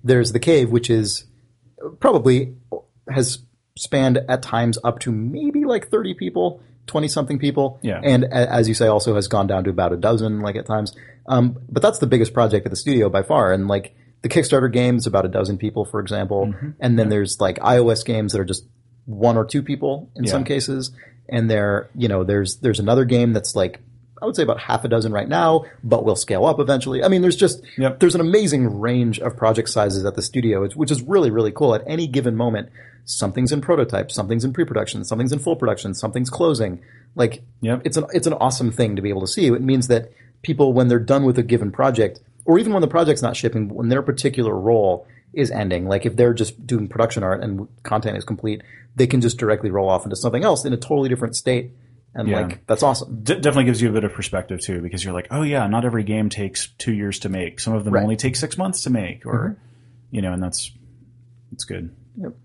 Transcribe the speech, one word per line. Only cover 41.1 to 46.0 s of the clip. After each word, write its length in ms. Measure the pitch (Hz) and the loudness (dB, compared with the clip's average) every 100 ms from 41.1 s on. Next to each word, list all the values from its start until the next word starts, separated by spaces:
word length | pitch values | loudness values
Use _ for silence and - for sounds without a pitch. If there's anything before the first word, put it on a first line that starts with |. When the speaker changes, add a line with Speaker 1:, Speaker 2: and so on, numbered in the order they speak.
| 139 | 4
Speaker 1:
with 140 | 135 123 | 4 2
a 40 | |
given 280 | 113 120 104 | 2 0 0
project, 500 | - 135 117 104 - _ _ | 0 0 2 0 -2 _ _
or 140 | - 170 | 4 4
even 140 | 220 | 4
when 80 | 196 | 0
the 60 | 156 | 2
project's 340 | 165 160 143 | 2 2 2
not 140 | 120 - | -2 -2
shipping, 320 | 117 110 101 | -2 -2 -4
when 200 | - 117 | -4 0
their 140 | 131 | 0
particular 520 | 139 123 143 131 113 | 0 -2 -2 0 -2
role 520 | 98 101 113 98 90 - - _ | 0 2 4 4 0 -6 -20 _
is 180 | - 131 | -2 -2
ending, 360 | 104 101 87 92 | 0 -2 -2 0
like, 160 | 98 | 0